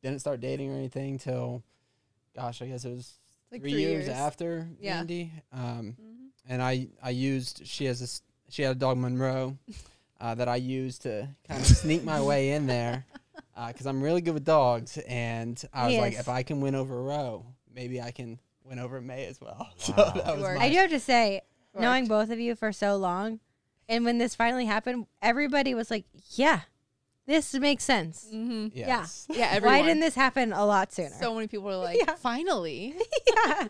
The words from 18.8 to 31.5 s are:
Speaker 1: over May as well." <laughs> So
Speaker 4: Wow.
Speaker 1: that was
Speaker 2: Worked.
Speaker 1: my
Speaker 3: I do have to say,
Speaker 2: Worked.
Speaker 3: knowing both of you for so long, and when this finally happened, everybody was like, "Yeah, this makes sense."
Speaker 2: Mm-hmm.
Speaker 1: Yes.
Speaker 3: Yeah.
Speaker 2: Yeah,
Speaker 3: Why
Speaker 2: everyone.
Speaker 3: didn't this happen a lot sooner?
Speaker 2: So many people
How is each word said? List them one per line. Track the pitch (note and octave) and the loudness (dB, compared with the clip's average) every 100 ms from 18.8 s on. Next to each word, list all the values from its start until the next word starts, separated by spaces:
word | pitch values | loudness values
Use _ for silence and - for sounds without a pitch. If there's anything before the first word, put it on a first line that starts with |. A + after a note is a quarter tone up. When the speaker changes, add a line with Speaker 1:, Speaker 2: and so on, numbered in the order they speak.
Speaker 1:
over | B2 C3 | -10 -10
May | B2 C3 B2+ | -10 -10 -10
as | C3 | -12
well." | - - - | -16 -12 -14
<laughs> | - | -8
So | - - | 0 6
Speaker 4:
Wow. | G#3 F#3 | 6 6
Speaker 1:
that | - | -2
was | D#3 | -2
Speaker 2:
Worked. | - F#3 | -2 2
Speaker 1:
my | |
Speaker 3:
I | B3 | 4
do | E4 | 6
have | F#4+ | 4
to | D4+ | 2
say, | - A#3+ A3 G3 - _ _ | 2 4 4 0 -8 _ _
Speaker 2:
Worked. | - | -2
Speaker 3:
knowing | A3+ B3+ B3 | 2 2 4
both | G#3+ G#3+ | 2 2
of | A3+ | -2
you | A#3 A3+ | -4 -2
for | A3 | -4
so | G3 G3+ G3+ | 0 0 2
long, | F#3 F3+ G#3+ A3+ _ _ _ _ _ | 0 0 -4 -6 _ _ _ _ _
and | A#3 | 0
when | A#3 A#3+ | 2 2
this | A#3+ | 0
finally | - A#3 B3+ A#3+ | 2 2 2 2
happened, | G#3+ A3+ B3 A3 _ | 0 0 -4 -6 _
everybody | G#3 A#3+ D4 C#4+ C#4 | 2 2 2 2 2
was | A#3+ A3+ | 0 -2
like, | A3 - - - | -4 -6 -20 -14
"Yeah, | - C#4 B3 - _ _ _ _ _ - | 2 4 4 0 _ _ _ _ _ 0
this | D#4 D4 | 2 2
makes | C4+ C#4+ C#4+ | 0 2 2
sense." | - B3 D#3+ D#3+ G#3+ | 2 2 0 -8 -12
Speaker 2:
Mm-hmm. | A3 A3+ A3+ G#3+ | -8 -6 -4 -6
Speaker 1:
Yes. | B2+ A#2 A#3+ E3 - - | -6 -2 -2 -4 -12 -8
Speaker 3:
Yeah. | D4 | 0
Speaker 2:
Yeah, | A#3 | 2
Speaker 3:
Why | G3 | 4
Speaker 2:
everyone. | A3 C4+ D4+ | 6 6 6
Speaker 3:
didn't | D#4+ | 4
this | D#4+ | 2
happen | B3+ C4 C4+ A#3+ | 4 2 4 0
a | F#3 | 2
lot | G#3 G3+ F#3+ | 4 4 2
sooner? | - D#3 C#3+ | -4 -8 -4
Speaker 2:
So | A3 | -4
many | A3+ | -4
people | A3 | -6